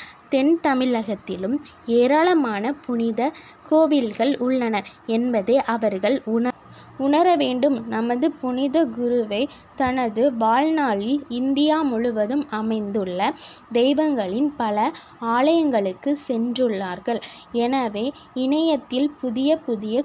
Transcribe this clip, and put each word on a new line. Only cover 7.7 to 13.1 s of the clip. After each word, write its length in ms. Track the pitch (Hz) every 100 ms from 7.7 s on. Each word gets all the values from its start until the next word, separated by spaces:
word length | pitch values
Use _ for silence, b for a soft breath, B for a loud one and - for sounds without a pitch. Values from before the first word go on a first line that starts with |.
| 240 226
நமது 440 | 220 233 247 311
புனித 540 | - 254 247 277 311 277
குருவை 640 | 233 240 247 214 208 285 B B -
தனது 600 | 254 262 233 214 277 233
வாழ்நாளில் 880 | 220 247 311 311 269 202 214 285 -
இந்தியா 540 | 240 269 277 302 311
முழுவதும் 640 | 285 226 240 220 208 285 -
அமைந்துள்ள 840 | 214 220 220 202 202 185